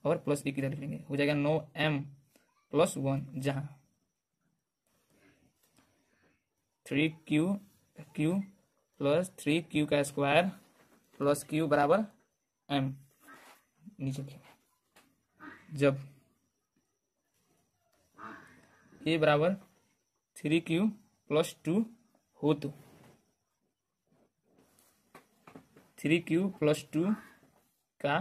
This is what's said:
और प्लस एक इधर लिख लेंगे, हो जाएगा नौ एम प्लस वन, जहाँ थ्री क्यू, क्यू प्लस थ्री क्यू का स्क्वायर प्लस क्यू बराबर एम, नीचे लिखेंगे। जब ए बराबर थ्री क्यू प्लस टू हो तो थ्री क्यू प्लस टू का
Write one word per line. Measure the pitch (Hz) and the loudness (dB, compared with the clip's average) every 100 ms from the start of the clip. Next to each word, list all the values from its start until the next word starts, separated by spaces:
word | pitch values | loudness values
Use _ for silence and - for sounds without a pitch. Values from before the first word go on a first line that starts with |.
और | 143 127 | 0 -2
प्लस | - 143 143 | -2 -4 -2
एक | 135 | -4
इधर | 135 | -4
लिख | 143 | -6
लेंगे, | 143 147 - | -8 -10 -6
हो | 143 | -2
जाएगा | 143 147 | 0 2
नौ | 143 160 - - | 2 0 -2 -2
एम | 156 143 143 - _ _ _ _ _ | 0 0 -4 -14 _ _ _ _ _
प्लस | 143 180 143 | 0 2 0
वन, | 135 135 139 143 | -2 -4 -6 -4
जहाँ | 135 139 147 - _ _ _ _ _ _ _ _ _ _ _ _ _ _ _ _ _ _ _ _ _ _ _ _ _ _ _ _ _ _ - | -4 -4 -8 -14 _ _ _ _ _ _ _ _ _ _ _ _ _ _ _ _ _ _ _ _ _ _ _ _ _ _ _ _ _ _ -4
थ्री | 135 156 156 - | 0 0 -2 -2
क्यू, | 151 175 202 - _ _ - 151 - | 2 2 -2 -6 _ _ -20 -14 -2
क्यू | 156 190 196 - _ _ _ _ | 0 0 -4 -14 _ _ _ _
प्लस | 139 156 185 - | 0 2 0 -4
थ्री | - 156 | 0 0
क्यू | 160 147 147 | 0 -2 0
का | 147 | 0
स्क्वायर | 143 - 143 151 185 - - _ _ _ _ - | 0 0 2 4 2 -4 -20 _ _ _ _ -2
प्लस | 143 143 | 0 0
क्यू | - 151 160 | 0 -2 2
बराबर | 147 143 190 214 _ _ _ _ _ - | 4 6 4 2 _ _ _ _ _ -4
एम, | 143 135 135 - _ - - - - _ _ 165 - | 0 0 -4 -16 _ -20 -20 -20 -20 _ _ -20 -8
नीचे | 135 135 | -6 -6
लिखेंगे। | 139 - - - _ _ _ - _ _ _ _ - - - 151 | -10 -14 -20 -20 _ _ _ -20 _ _ _ _ -20 -20 -14 2
जब | 143 135 - - _ _ _ _ _ _ _ _ _ _ _ _ _ _ _ _ _ _ _ - 104 - - - _ _ _ - | 2 2 -8 -20 _ _ _ _ _ _ _ _ _ _ _ _ _ _ _ _ _ _ _ -18 -16 -16 -20 -20 _ _ _ -8
ए | 151 165 | -2 2
बराबर | 151 147 165 196 - _ _ _ _ _ _ - | 4 4 2 -2 -8 _ _ _ _ _ _ -8
थ्री | 147 165 | 0 0
क्यू | - 165 214 - _ _ _ | 2 0 0 -2 _ _ _
प्लस | 147 165 - | 0 0 -4
टू | - 185 226 - _ _ _ _ | -2 0 -2 -8 _ _ _ _
हो | 147 151 | 0 0
तो | 143 - - - - _ _ _ _ _ _ _ _ _ _ _ _ _ _ _ _ _ _ _ _ - _ _ - - _ - _ - | -4 -10 -20 -20 -20 _ _ _ _ _ _ _ _ _ _ _ _ _ _ _ _ _ _ _ _ -20 _ _ -20 -20 _ -20 _ -6
थ्री | 147 170 | 2 2
क्यू | - 165 190 - | 2 0 0 0
प्लस | 151 - - | 2 2 -2
टू | 151 180 214 - - _ _ _ _ _ _ | -2 0 0 -4 -20 _ _ _ _ _ _
का | 143 147 | -2 -2